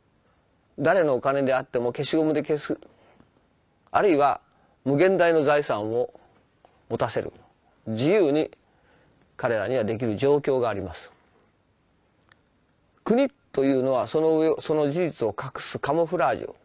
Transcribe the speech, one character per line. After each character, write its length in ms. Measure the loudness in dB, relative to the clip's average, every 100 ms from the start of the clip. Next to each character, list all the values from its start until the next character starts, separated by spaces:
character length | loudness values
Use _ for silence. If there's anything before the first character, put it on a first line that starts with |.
| _ _ _ _ _ _ _ -2
誰 240 | 2 4
の 120 | 2
お 60 | 2
金 220 | 0 0
で 120 | 0
あ 60 | 0
っ 40 |
て 160 | -2 -2
も 120 | -2
消 120 | -2
し 120 | -2 0
ゴ 60 |
ム 120 | 2
で 80 | 0
消 120 | -2 -4
す。 220 | -4 -8 -10 _ _ _ _ _ _ _ _ _ _
あ 100 | 0
る 100 | 2
い 60 | 4
は、 240 | 2 0 -8 _ _ _
無 120 | -2 2
限 200 | 4 4
大 160 | 4
の 100 | 4
財 220 | 4 2
産 280 | 0 -4 -2
を 220 | -2 -4 -8 _ _ _ _ _ _ _
持 100 | -4
た 100 | -2
せ 120 | -2
る。 120 | -6 -12 _ _ _ _ -8
自 220 | -2 2
由 200 | 4 4
に 220 | 2 -2 -8 _ _ _ _ _ _ _ -6
彼 200 | -2 -2
ら 100 | -2
に 100 | -2
は 60 |
で 160 | -2 -2
き 80 | -4
る 100 | 0
状 200 | 2 2
況 240 | 2 0
が 80 | -2
あ 60 |
り 80 | -4
ま 120 | -8
す。 160 | -12 -20 _ _ _ _ _ _ _ _ _ _ _ _ _ _ _ _ _ _ _
国 240 | 0 2 0 -4 _
と 140 | -2
い 80 | 0
う 80 | 2
の 100 | 0
は 140 | 0 0
そ 140 | 0
の 180 | 2 2
上、 180 | 2 0
そ 140 | -2
の 140 | 0 0
事 120 | 0
実 260 | -4 -2 -4
を 80 | -4
隠 220 | -10 -12
す 180 | -10 -6
カ 140 | -2
モ 140 | 0 0
フ 100 | 0
ラ 180 | 0
ー 40 | -2
ジ 60 |
ュ、 100 | -6 -14